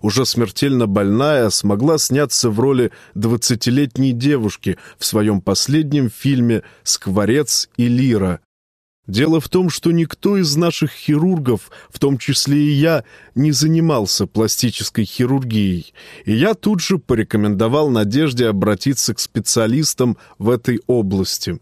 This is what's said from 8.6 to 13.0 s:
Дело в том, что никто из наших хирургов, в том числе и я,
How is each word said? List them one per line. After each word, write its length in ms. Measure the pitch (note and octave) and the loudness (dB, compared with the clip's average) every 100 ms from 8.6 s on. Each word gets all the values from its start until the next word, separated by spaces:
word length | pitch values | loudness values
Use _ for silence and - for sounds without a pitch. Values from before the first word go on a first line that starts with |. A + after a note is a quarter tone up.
| _ _ _ _ - | _ _ _ _ -6
Дело 320 | G2 D#3 D#3+ | -2 2 0
в 100 | - | 0
том, 200 | F#3 F#3 | 0 0
что 220 | - E3+ | 0 0
никто 440 | E3+ D#3+ - G3+ G3+ | 0 0 -2 0 0
из 200 | E3+ C#3+ | 0 0
наших 360 | E3+ - D3+ | 0 0 -4
хирургов, 800 | - - D3 F3 F3+ B2+ A2 - - - | -4 -2 2 2 0 0 -2 -4 -20 -20
в 100 | - | -2
том 180 | C#3 C#3 | -2 0
числе 400 | - C3+ - C#3+ | -2 -2 0 0
и 140 | D3 | 2
я, 320 | C#3 D#3+ D#3 | 2 2 0